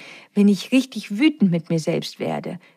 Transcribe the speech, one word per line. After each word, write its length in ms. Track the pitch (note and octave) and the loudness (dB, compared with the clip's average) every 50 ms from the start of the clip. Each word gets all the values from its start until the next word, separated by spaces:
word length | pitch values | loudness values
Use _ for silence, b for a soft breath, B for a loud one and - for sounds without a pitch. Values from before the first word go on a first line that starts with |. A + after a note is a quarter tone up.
| B B B B B B B | B B B B B B B
wenn 140 | G3+ G3+ | 4 4
ich 240 | G3+ G3+ F3+ - - | 4 4 2 0 0
richtig 480 | B3 C4+ C4 - - G#3+ - - G3+ G3+ | 0 0 0 -2 -6 -14 -10 -8 -2 2
wütend 320 | C#4+ D#4 D4+ - G3+ F#3 | 2 2 4 4 2 2
mit 180 | E3+ E3+ E3 - | 2 0 -2 -2
mir 100 | E3+ E3 | -4 -2
selbst 400 | D3+ F3 D#3+ D3 D3 - - - | -2 -2 -4 -4 -6 -8 -10 -8
werde, 380 | D#3 D#3+ D#3 D3 D#3 - E3 F3 b b b | -8 -6 -6 -6 -8 -10 -12 -14 b b b